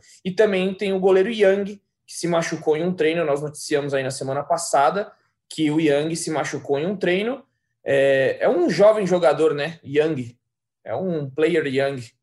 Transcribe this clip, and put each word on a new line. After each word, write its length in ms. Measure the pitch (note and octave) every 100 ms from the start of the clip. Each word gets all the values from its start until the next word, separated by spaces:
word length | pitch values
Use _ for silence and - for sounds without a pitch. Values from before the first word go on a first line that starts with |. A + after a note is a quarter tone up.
| _ - F#3+
E 60 |
também 420 | F#3 G#3+ F#3 F#3+
tem 180 | F#3+ G3
o 80 | F#3+
goleiro 300 | G3 F#3 G#3
Yang, 460 | A3 F#3+ G3+ G3+ G#3 _ _ -
que 80 |
se 140 | - E3+
machucou 480 | E3+ E3 D#3+ D#3+ D3+
em 80 |
um 100 | F3+
treino, 300 | F3 D#3 E3+
nós 180 | D3+ D3
noticiamos 520 | D3 - - C#3+ C#3+
aí 100 | C#3
na 80 | C3
semana 320 | C3 C3+ C#3+
passada 680 | C#3+ E3 - C#3+ D3+ F#3+ G#3+ _ _ _ -
que 220 | - D3+
o 80 | D#3
Yang 380 | D3+ C#3+ D#3+ E3
se 120 | E3
machucou 480 | D3 D3+ D3 - C#3
em 80 | F3
um 120 | G3+
treino, 440 | F3 F#3 A3+ C4+ - _ _ _ -
É, 520 | C#3 C#3 C3+ B2+ -
é 80 | C#3+
um 200 | D#4+ E4
jovem 360 | D#3+ G#3 G#3+ F3+
jogador, 480 | F3+ E3 D3 D#3
né? 260 | C#3+ D#3 - -
Young. 500 | C#3+ D#3+ C3+ A#2 - _ _ _ _ -
É 100 | A#2+
um 340 | F#3+ D#3+ C#3
player 360 | - E3 E3 C#3+
young. 340 | C3 C#3 C3+ A2+ _